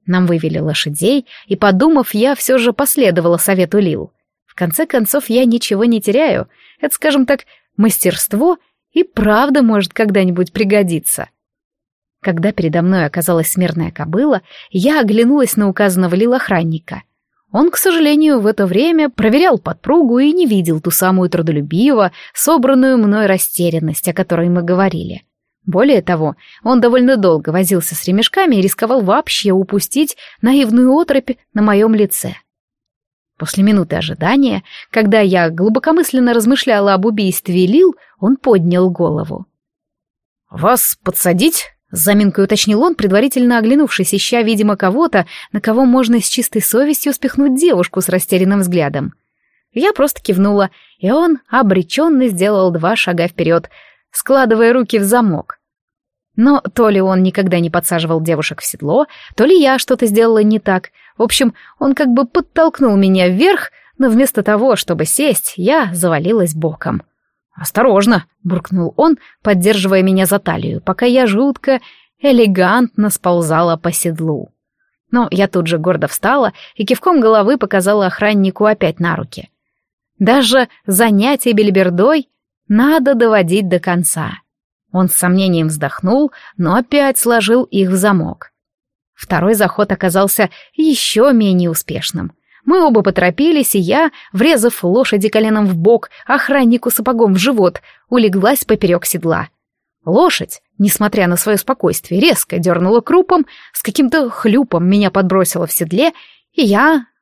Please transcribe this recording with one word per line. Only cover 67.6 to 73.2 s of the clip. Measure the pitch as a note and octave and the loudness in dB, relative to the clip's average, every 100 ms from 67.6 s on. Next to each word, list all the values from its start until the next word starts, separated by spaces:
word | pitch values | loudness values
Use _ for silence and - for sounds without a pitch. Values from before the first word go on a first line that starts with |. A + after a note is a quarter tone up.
| D#3+ G#3 B3 G3 G3+ G#3 - _ | -6 0 2 4 2 0 -2 _
буркнул | F3+ F3 - F#3 E3 - | -6 -4 -4 -4 -2 0
он, | D#4 D4+ - _ | 2 0 -4 _
поддерживая | G#3 F#3+ F#3 G#3+ F#3+ F#3+ | -2 0 2 0 0 2
меня | F#3+ F#3+ F#3+ | 2 2 0
за | G3 | -2
талию, | - E3 E3 E3 | -4 -6 -6 -6
пока | - F#3 B3 | -6 -2 0
я | B3+ B3 | 2 2
жутко | G3 C#4 B3+ - C4 - - _ _ | 0 0 -2 -2 -2 -4 -20 _ _
элегантно | C#4+ B3 A3 F#3 F#3 A3+ A#3+ - G#3 | 2 4 4 2 2 2 0 -2 -2
сползала | - | -2